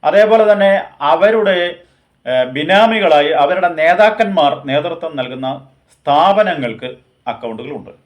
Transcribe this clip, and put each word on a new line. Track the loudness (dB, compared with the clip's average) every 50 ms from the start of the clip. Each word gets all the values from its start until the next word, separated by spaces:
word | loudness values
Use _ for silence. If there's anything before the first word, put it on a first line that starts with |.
| -2
അതേപോലെ | 2 2 2 4 4 4 2 4 4
തന്നെ | 4 2 4 2 2 0 -2 -8 -12 _
അവരുടെ, | 0 0 2 2 2 2 2 2 0 0 0 0 -2 -6 -8 -12 _ _ _ _ _ _ _ _ _
ഏഹ്, | -4 -2 -2 -2
ബിനാമികളായി | -2 -4 -6 -2 0 2 4 4 2 2 0 2 2 4 4 2 2
അവരുടെ | 0 0 0 0 0 0 -2 -2
നേതാക്കന്മാർ | -2 0 2 2 4 4 4 2 2 0 -4 -2 0 0 0 0 0 -4 -8
നേതൃത്വം | -4 -4 -4 -4 -4 -8 -8 -10 -10 -8
നൽകുന്ന | -8 -8 -8 -10 -10 -8 -8 -8 -10 -14 _ _ _ _ _
സ്ഥാപനങ്ങൾക്ക് | _ _ _ 0 2 4 4 4 4 2 0 0 -2 -6 -6 -8 -8 -10 -12 -14 -14 -16 _ _ _ _ _
അക്കൗണ്ടുകളുണ്ട്. | -10 -10 -8 -10 -12 -12 -12 -14 -14 -14 -14 -16 -18 -20 _ _